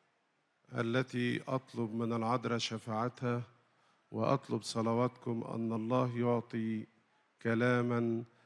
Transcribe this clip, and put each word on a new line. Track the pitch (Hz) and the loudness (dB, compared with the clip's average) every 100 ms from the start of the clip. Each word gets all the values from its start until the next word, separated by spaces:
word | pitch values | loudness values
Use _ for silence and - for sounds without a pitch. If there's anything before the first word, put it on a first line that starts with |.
| _ _ _ _ _ _ - | _ _ _ _ _ _ -10
التي | 123 117 127 131 127 123 120 - | -4 0 0 0 0 0 -2 -2
أطلب | 131 - 120 117 | -4 -4 -6 -4
من | 113 117 | -2 -2
العذراء | 117 113 123 113 117 | 0 0 0 0 -2
شفاعتها، | - 110 117 110 120 - 123 120 117 _ _ _ _ _ - | -2 -6 -4 -2 -2 -2 -2 -2 -4 _ _ _ _ _ -10
وأطلب | 110 113 135 - 117 | 0 2 2 2 -4
صلواتكم | - 113 113 117 123 - - 113 | -2 -2 2 4 2 0 -4 -4
أن | - 113 113 | -4 -4 -2
الله | 113 110 127 127 120 | -2 0 2 2 0
يعطي | 120 120 113 120 113 110 - _ _ _ _ _ | 2 2 0 -4 -2 -4 -6 _ _ _ _ _
كلامًا | 117 113 123 123 120 120 117 113 120 _ | 0 2 4 4 2 2 0 0 -4 _